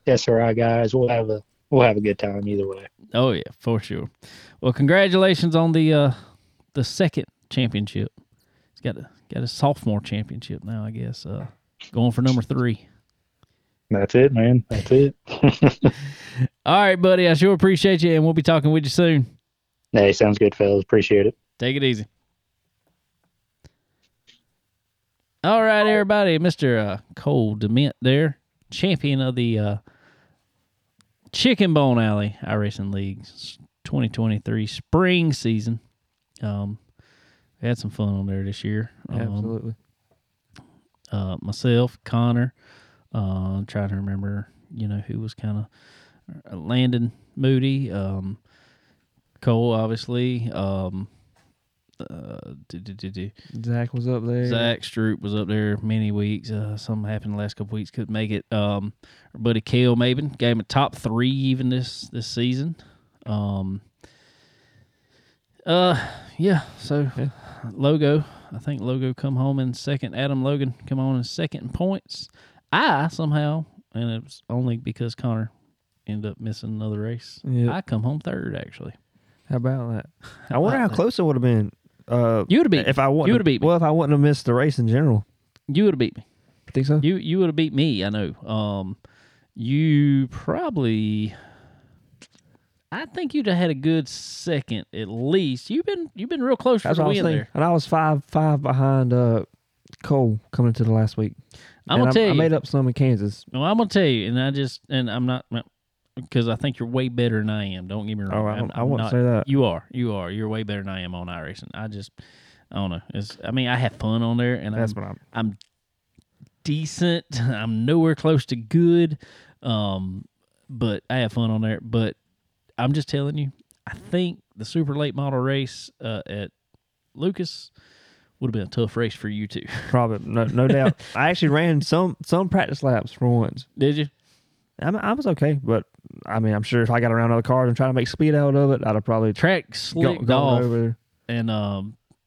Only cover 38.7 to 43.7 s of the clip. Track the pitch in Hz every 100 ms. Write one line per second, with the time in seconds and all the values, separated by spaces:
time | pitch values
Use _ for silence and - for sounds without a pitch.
38.7 | 107 113 - - 117 113 101 113 113 113
39.7 | 113 _ _ _ _ _ _ _ - -
40.7 | _ _ _ _ 104 95 90 98 - 127
41.7 | 120 123 - - 117 120 120 127 - _
42.7 | - _ _ _ 113 95 95 92 98 101